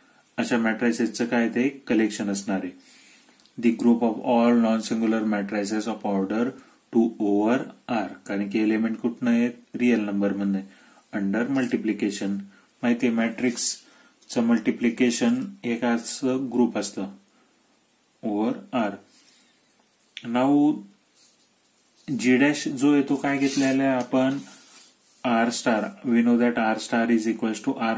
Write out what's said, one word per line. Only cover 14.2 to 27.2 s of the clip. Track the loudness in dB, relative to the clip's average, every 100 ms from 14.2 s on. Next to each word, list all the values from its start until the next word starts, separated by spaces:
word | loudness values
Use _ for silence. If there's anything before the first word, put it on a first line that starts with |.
| -6 -2
मल्टिप्लिकेशन | 2 2 0 0 0 2 0 2 2 0 -4 -8
एक | -6 -2
असं | -2 -2 -4 -4 -2 -2 -2
ग्रुप | 2 2 0
असतं. | -6 -6 -10 -12 _ _ _ _ _ _ _ _ _ -10
Over | -4 -2 -2 -4 -6
R. | -2 -2 -6 -18 -20 _ _ _ _ _ _ _ _ _ -14 -4
Now | 0 2 4 4 0 -8 _ _ _ -20 _ _ _ _ _ _ _ -6
G | -2 2 4
डॅश | 4 2 -4
जो | 0 4
आहे | 4 2
तो | 0
काय | -2 0
घेतलेला | 0 2 0 2
आहे | 2
आपण? | 0 0 0 0 -2 -8 -20 -20 -20 -20 _ _ _
R | -2 0 0
star. | 0 0 0 -2 -6
We | 0 2
know | 4 4
that | 2 2
R | 0 -2
star | -2 0 2
is | 2